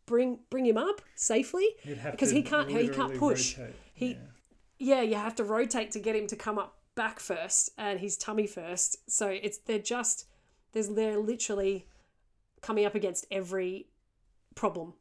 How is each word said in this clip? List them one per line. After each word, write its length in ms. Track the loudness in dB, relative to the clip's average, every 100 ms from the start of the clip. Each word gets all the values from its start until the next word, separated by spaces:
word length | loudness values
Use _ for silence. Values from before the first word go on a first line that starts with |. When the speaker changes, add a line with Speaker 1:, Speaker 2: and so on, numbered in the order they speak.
| 0
Speaker 1:
bring, 340 | 2 2 0 -6
bring 140 | 2 4
him 100 | 6
up 240 | 4 -2 -6 -4
safely, 600 | 2 2 2 2 2 2
Speaker 2:
You'd 140 | -6 -6
have 140 | -6
Speaker 1:
because 160 | 2 4
Speaker 2:
to 60 | 4
Speaker 1:
he 80 |
can't, 260 | 4 2 2
he 60 | 2 2
can't 20 | 2 -2
Speaker 2:
literally 40 | 2
Speaker 1:
push. 400 | 2 4 0 -4
Speaker 2:
rotate. 180 | -10 -14 -20
Speaker 1:
He, 180 | -6 -4
Speaker 2:
Yeah. 60 | -4 -12 -20 _ _ _ _
Speaker 1:
yeah, 240 | 2 4
you 140 | 4 0
have 200 | -2 -4
to 60 |
rotate 460 | 0 0 0 0 -4
to 80 | -4
get 160 | -2 -2
him 120 | -2
to 80 | -6
come 240 | -4 -4
up 200 | -4 -10 _
back 260 | -4 -4 -4
first, 520 | -6 -6 -2 0 0 -4
and 240 | -4 -2
his 180 | -4 -6
tummy 280 | -2 -2 -2
first. 640 | -4 -8 -2 -2 -2 -4
So 180 | 0 0
it's, 280 | -2 -6 -6
they're 220 | -2 -2
just 460 | 0 -2 0 -2 -6 _ _ _ _ -4
there's, 120 | -2 0
they're 220 | 2 2
literally 680 | 0 -2 -2 0 0 0 -6 -20 _ _ _ _ _ _
coming 240 | -2 2 2
up 100 | 2
against 300 | 0 -2 -4
every 560 | -4 -2 -2 -2 -4 -12 _ _ _ _ _ _ -4
problem 380 | -2 -2 -8 -14